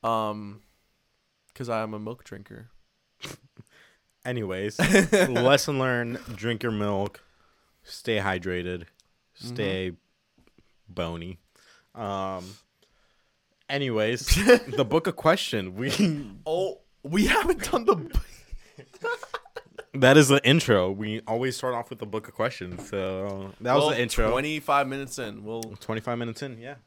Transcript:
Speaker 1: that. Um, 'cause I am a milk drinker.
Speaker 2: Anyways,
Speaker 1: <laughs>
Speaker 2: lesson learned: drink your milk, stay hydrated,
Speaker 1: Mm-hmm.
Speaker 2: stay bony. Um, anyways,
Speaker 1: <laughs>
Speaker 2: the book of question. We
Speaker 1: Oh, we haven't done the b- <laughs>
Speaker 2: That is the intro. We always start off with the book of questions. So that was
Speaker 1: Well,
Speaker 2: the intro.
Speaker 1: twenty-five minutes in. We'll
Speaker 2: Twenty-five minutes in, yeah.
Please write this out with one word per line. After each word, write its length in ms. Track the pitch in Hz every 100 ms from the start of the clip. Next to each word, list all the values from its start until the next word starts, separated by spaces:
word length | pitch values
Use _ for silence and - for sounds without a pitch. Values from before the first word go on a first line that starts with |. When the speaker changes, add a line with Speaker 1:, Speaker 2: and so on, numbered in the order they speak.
Speaker 1:
that. 60 | 113
Um, 540 | 113 110 104 104 101 _ _ _ _ _ _ _ _ _ -
'cause 140 | 120
I 120 | 113
am 120 | 110
a 60 | 107
milk 260 | 107 123 -
drinker. 440 | 98 98 110 113 _ _ _ _ _ - - _ _ - _ _ _ _ _ 127
Speaker 2:
Anyways, 520 | 123 104 92 104 -
Speaker 1:
<laughs> 500 | 175 196 175 208 175
Speaker 2:
lesson 500 | 120 123 139 - 139
learned: 400 | 131 123 120 123 - 110
drink 260 | 113 113
your 120 | 120
milk, 500 | 107 104 98 98 - _ _ _ _ _ _
stay 340 | - - - 110
hydrated, 680 | 98 92 90 90 90 90 85 _ _ _ _ _
Speaker 1:
Mm-hmm. 60 | 117 120
Speaker 2:
stay 360 | 101 95 92 87 _ _ _ _ _ _ _ _ _
bony. 520 | 90 82 85 85 92 _ _ _ _ _ -
Um, 480 | 107 98 95 95 92 107 _ _ _ _ _ _ _ _ _ _ _
anyways, 600 | 139 139 110 107 127 -
Speaker 1:
<laughs> 400 | - 208 151 -
Speaker 2:
the 180 | 131 123
book 200 | 156 -
of 80 | -
question. 580 | 160 185 - 113 92 92
We 520 | 131 - 202 147 123 98 -
Speaker 1:
Oh, 360 | 165 190 - _ _
we 240 | 139 175 214
haven't 380 | 427 381 370 -
done 140 | - 233
the 100 | 370
b- 160 | 330 - - - - - - - - - 453
<laughs> 0 | 466 - - - - - - - -
Speaker 2:
That 220 | 127 143
is 100 | 139
the 120 | 139 120
intro. 440 | 156 - 104 90
We 300 | 98 107 110 -
always 300 | 113 131 120
start 160 | 127
off 160 | 123 117
with 80 | 120
the 80 | 107
book 220 | 110 -
of 80 | -
questions. 520 | 113 - 90 87 95
So 640 | 101 95 92 98 98 98 95
that 120 | 120
was 80 | 135 151
Speaker 1:
Well, 40 |
Speaker 2:
the 80 | 127
intro. 280 | 120 - 110
Speaker 1:
twenty-five 580 | 123 147 156 143 139 139
minutes 300 | 139 135 -
in. 260 | 117 107
We'll 180 | 104 113
Speaker 2:
Twenty-five 540 | 113 110 - 110 110 120
minutes 240 | 120 110
in, 160 | 139 117
yeah. 160 | 120 135